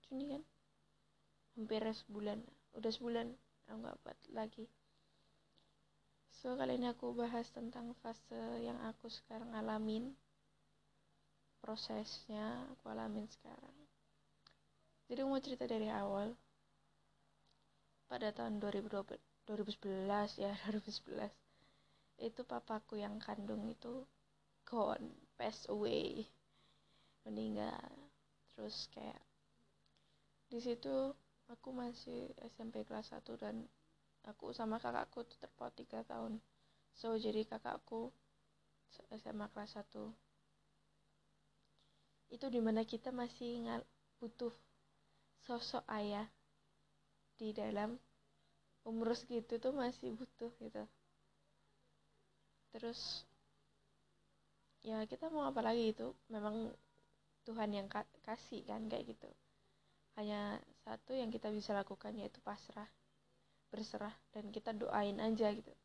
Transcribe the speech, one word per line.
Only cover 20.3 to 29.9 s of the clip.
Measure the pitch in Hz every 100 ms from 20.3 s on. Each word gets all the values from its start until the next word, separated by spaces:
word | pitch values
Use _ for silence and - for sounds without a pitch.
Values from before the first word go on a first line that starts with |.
| -
ya, | 202 202
<laughs> |
dua | 208 208
ribu | 208
sebelas. | - - - 208 - _ - - - _ - _ -
Itu | 226 233 247
papaku | 240 - 214 - 214
yang | 208 214
kandung | 214 208 202 214 214
itu | 233 240 254 262 _ _ _ _ _
gone, | - 240 202 - - - - -
pass | 240 220 -
away. | 208 208 220 - - 220 - _ _ - _ _ - - _ -
Meninggal. | 107 110 104 104 - - - - - _ _ - -
Terus | 214 - - -
kayak | - - - _ _ _ _ _ _